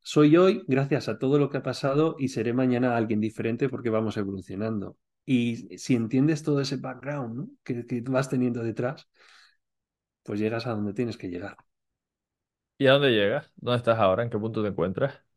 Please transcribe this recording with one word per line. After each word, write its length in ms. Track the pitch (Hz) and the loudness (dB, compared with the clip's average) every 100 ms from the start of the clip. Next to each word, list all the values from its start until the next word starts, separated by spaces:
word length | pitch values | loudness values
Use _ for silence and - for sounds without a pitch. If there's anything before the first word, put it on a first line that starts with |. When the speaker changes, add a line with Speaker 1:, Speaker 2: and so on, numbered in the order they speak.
Speaker 1:
Soy 340 | - 151 151 165 | 0 4 8 8
hoy 260 | 190 - - | 6 4 0
gracias 400 | 131 139 139 120 | 0 2 -2 -2
a 80 | 107 | -2
todo 180 | 131 143 | 2 2
lo 100 | 139 | 2
que 80 | 135 | -2
ha 60 | |
pasado 520 | 131 123 139 143 160 147 | -6 -4 0 2 0 0
y 100 | 131 | -4
seré 240 | 120 113 | -2 -2
mañana 420 | 123 127 120 127 117 | 0 2 2 2 0
alguien 220 | 113 107 | 0 0
diferente 480 | 107 - 113 117 135 | -2 -4 -4 -2 -2
porque 200 | 120 117 | -2 -2
vamos 280 | 110 110 107 | 0 0 -4
evolucionando. 800 | 98 98 - 95 113 107 95 - _ _ - | -6 -6 -8 -6 -4 -4 -8 -12 _ _ 0
Y 520 | 123 120 113 - - | 2 2 -4 -10 -8
si 180 | - 123 | -2 0
entiendes 480 | 110 131 151 151 | 2 2 2 2
todo 160 | 156 143 | 0 -2
ese 160 | 139 131 | -2 -6
background, 580 | 135 127 143 147 117 120 | -8 -10 -8 -8 -8 -8
¿no? 120 | 226 - | -12 -12
que, 220 | - 120 - | -8 -8 -6
que 160 | 123 | -6
tú 100 | 127 | -2
vas 180 | 131 139 | -2 0
teniendo 320 | 127 123 120 | 0 0 -2
detrás, 440 | 113 110 123 156 _ _ _ - _ _ _ _ _ _ _ _ | -4 -4 -4 -6 _ _ _ -20 _ _ _ _ _ _ _ _
pues 140 | - 104 | -8 -4
llegas 280 | 107 117 123 | -2 -4 -4
a 40 | |
donde 220 | 107 104 | -4 -4
tienes 240 | 101 117 - | -4 -6 -6
que 120 | 92 | -10
llegar. 260 | 87 98 - _ _ _ _ _ _ _ _ _ _ _ - | -10 -12 -16 _ _ _ _ _ _ _ _ _ _ _ 2
Speaker 2:
¿Y 100 | 135 | 4
a 60 | |
dónde 180 | 139 139 | 6 6
llegas? 400 | 110 101 139 - - | 4 2 0 -6 -8
¿Dónde 220 | 120 120 | -2 0
estás 200 | 117 113 | 2 4
ahora? 240 | 98 95 | 4 2
¿En 60 | 120 | 0
qué 80 | 107 | -4
punto 240 | 110 110 | -4 -4
te 80 | 104 | -4
encuentras? 540 | 95 90 92 135 - _ | -2 -2 -2 -4 -6 _